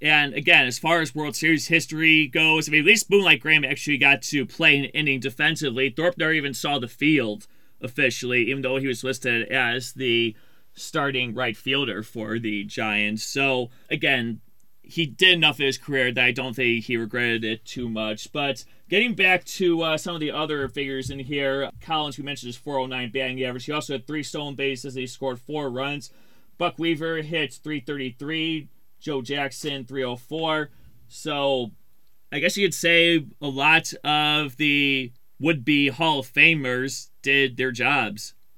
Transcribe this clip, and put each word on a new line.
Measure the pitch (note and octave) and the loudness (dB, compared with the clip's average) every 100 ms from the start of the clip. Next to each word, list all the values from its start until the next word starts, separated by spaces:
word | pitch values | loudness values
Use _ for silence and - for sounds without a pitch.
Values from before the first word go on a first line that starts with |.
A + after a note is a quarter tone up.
and | D3 D3+ C#3+ | 2 4 2
again, | C3+ C3 D#3+ B2+ | 0 4 6 4
as | A#2+ | 0
far | D#3+ E3+ | 2 2
as | D#3 | 0
World | D3+ D3 - | -4 -6 0
Series | D#3 D#3 - | 2 2 2
history | E3 - D#3 D#3+ D#3 C#3+ | 0 0 2 4 6 4
goes, | D#3+ D#3+ D#3+ D3+ | 2 2 2 2
I | |
mean, | D3+ | 4
at | D#3 | 6
least | A3 - | 4 6
Moonlight | G3+ F3+ C#3+ | 4 6 4
Graham | D3+ D#3 | 4 2
actually | C3 D3 - C#3 | 2 -4 -2 2
got | C#3 C#3 | 4 2
to | - D3 B2 | 0 -4 -4
play | - D#3+ C#3+ | 2 4 4
an | C3+ | 2
inning | D3+ D3+ C3 | -2 0 0
defensively. | C3+ - D3+ D#3 C#3+ A#2+ C3+ | -4 0 0 0 -2 0 -2
Thorpe | C3 F3 F3 | 0 0 2
never | D#3 | 0
even | D#3 C#3+ B2+ | 0 -2 -4
saw | D3+ C#3+ | -2 -2
the | A#2+ | -4
field | - D3 D3+ A2+ G#2 - - - - | 0 2 2 0 -6 -12 -20 -20 -12
officially, | B2 D3+ C3 - B2+ B2 A2+ | -8 0 0 0 -2 0 0
even | C3+ | -2
though | C3 C3 | -2 -2
he | C3+ | -2
was | A#2+ | -4
listed | C3 C3 B2+ A#2 G#2+ | -4 -4 -2 -2 0
as | C3 A#2+ B2+ B2 | 0 0 -2 -6
the | B2+ B2+ A#2 A2+ - - - - | -4 0 2 0 -4 -18 -20 -20
starting | - - D#3+ C#3 C3 B2 A2+ | -16 -6 -2 -2 -2 -4 -4
right | B2 G#2 | -4 -4
fielder | C3 C3+ B2+ G2+ | -4 -2 -2 -6
for | A2 A#2 G#2+ A2+ | -8 -8 -4 -4
the | A2+ G#2 | -2 -4
Giants. | G#2 - A2 G#2 G#2+ G#2+ | -6 -4 -2 0 0 -2
So, | - C#3 C#3 B2+ B2 - - | -4 -2 0 0 -4 -10 -8
again, | D3 D3+ C3 A#2 A2 - - - - | -2 0 0 -2 -8 -12 -20 -20 -20
he | - E3 D3+ | -10 -4 -2
did | - F#3 F3 | 4 4 6
enough | D3+ C#3 | 4 2
in | C#3 | 0
his | - | 0
career | - C3+ B2+ | -2 0 2
that | B2 B2 | 2 2
I | |
don't | B2+ C3 A#2+ | 2 -4 0
think | A#2+ A#2 A2+ | 2 2 0
he | A#2 | -2
regretted | A2+ B2 A#2+ A2+ A2 | -2 -2 0 0 -2
it | A2 | -6
too | - B2+ A#2 | -8 -8 -6
much. | A2 A2 G#2+ - | -4 -4 -6 -8
But | D3+ C#3 B2+ - - - | -4 -4 -4 -10 -16 -2
getting | F#3+ A#3+ | 0 2
back | F#3+ F#3 F3+ - | 2 2 2 -2
to, | - F3+ E3 | 0 2 2
uh, | D#3+ D#3 | 0 -2
some | F3+ E3+ | -4 -6
of | |
the | D3 | -4
other | C#3+ D#3 D3 C3+ | -4 -4 -4 -4
figures | C#3+ C#3 C3+ B2+ | -4 -6 -6 -6
in | C#3 | -8
here, | C3 C#3+ C#3 C3+ B2 - | -6 -2 0 0 -4 -8
Collins, | - D#3 D3 C#3+ | -4 -2 -4 -6
we | |
mentioned | C#3 C3 B2 | -10 -8 -10
his | A#2+ | -12
four | C#3+ C3+ | -4 -4
oh | C3 | -2
nine | B2+ A#2+ | -4 -4
batting | C3 B2+ C3 | -4 -4 -2
average. | B2+ B2 C3+ | -4 -4 -6
He | |
also | D3+ D3+ | -6 -4
had | C3+ - | -6 -6
three | D3+ | -8
stolen | C#3 D#3 D3 C#3 | -6 -6 -8 -4
bases. | C#3 B2+ C#3+ B2+ | -4 -4 -8 -8
He | B2+ | -8
scored | - C3+ B2 | -6 -6 -6
four | - D3+ C#3 | -8 -6 -4
runs. | B2 C#3 D3 - - - - - - | -4 -4 -6 -10 -20 -20 -20 -14 -4
Buck | F3 - | -4 -2
Weaver | E3 D3+ E3 D#3+ | -2 0 -2 -4
hit | D#3 E3 C#3 | -4 -2 -4
three | - D#3 D3+ | -6 -8 -8
thirty-three, | B2 C#3+ B2+ B2+ C#3+ D#3+ D#3+ D#3+ C#3+ - - - | -6 -6 -6 -8 -6 -4 -2 -4 -8 -18 -20 -12
Joe | D#3 C#3 | -6 -4
Jackson | B2 C#3+ C#3 - D3+ C#3 B2 | -2 -4 -4 -6 -8 -8 -6
three | C3+ | -4
oh | B2 A#2+ | -2 -4
four. | - D#3 D#3+ D#3 D3+ - - - - | -8 -4 0 0 -2 -10 -20 -20 -20
So | - D#3+ C#3+ C#3 C3 A2+ - - - - - - | -10 -4 0 2 0 -2 -10 -20 -20 -20 -20 -8
I | D3 | 0
guess | F3+ G3+ | 0 2
you | F#3 | 0
could | - | 2
say | E3+ E3+ E3+ E3 B2+ - | 4 6 6 4 0 -8
a | C#3+ | -6
lot | C3+ D3 D#3+ - - | 0 4 4 2 -6
of | D3 D3+ D3+ D3+ C#3+ B2 | 0 2 2 2 0 0
the | D3+ C#3+ C#3 C3+ B2 - - - | 2 4 4 0 -2 -10 -18 -2
would-be | C#3+ D#3 A#2 C#3+ C#3+ | 0 0 2 4 2
Hall | B2+ D#3+ C#3+ | 2 0 0
of | B2+ | 0
Famers | C#3+ D#3+ D#3+ B2+ B2+ C3 - - - | 6 6 6 0 -2 -4 -6 -12 -6
did | C#3 C#3 C3+ B2 | 2 4 2 0
their | C3 | -2
jobs. | A#2+ B2+ C#3+ G#2+ G#2 - - - | 0 0 0 -2 -6 -14 -16 -20